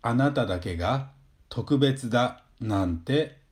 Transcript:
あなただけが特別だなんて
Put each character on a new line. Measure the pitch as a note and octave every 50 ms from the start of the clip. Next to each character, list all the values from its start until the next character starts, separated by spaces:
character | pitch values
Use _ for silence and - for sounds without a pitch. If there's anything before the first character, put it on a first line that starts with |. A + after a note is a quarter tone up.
あ | - A#2
な | A#2 B2+ C3+ C#3+
た | C#3 C#3 A#2
だ | F#2 F#2 F2
け | E2+ F#2+ F2
が | E2 E2+ G2+ B2+ C3+ C3+ - - _ _ _ _ _ _ -
特 | - A#2+ A2 - D3+ C3
別 | C#3+ C3+ C3 C3+ - A#2
だ | A2+ A#2+ B2 A#2+ - - _ _ _ -
な | A2 G#2+ G2+ G2 F#2+
ん | F2 E2+ E2
て | - - C3+ D3+ D3+ D3 - - _ _